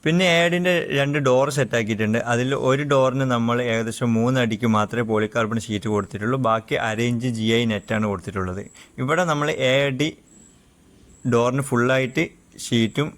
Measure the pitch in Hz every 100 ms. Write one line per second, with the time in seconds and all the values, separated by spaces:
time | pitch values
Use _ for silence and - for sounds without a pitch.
0 | 156 170 185 170 170 175 180 175 - 139
1 | 139 147 135 127 139 147 120 120 110 107
2 | 107 113 117 120 127 135 131 135 147 139
3 | 131 131 131 120 117 120 123 113 113 110
4 | 120 113 117 131 120 110 120 107 107 113
5 | 113 110 107 120 110 113 104 104 110 104
6 | 98 98 107 131 120 113 110 143 117 110
7 | 120 120 127 113 110 113 117 104 - 110
8 | 107 98 - 95 92 92 - - - -
9 | 127 160 180 147 147 - 131 135 143 131
10 | 151 - _ - - _ _ _ _ -
11 | - - 127 117 120 131 139 120 120 131
12 | 131 131 165 - _ - - 120 113 -
13 | 151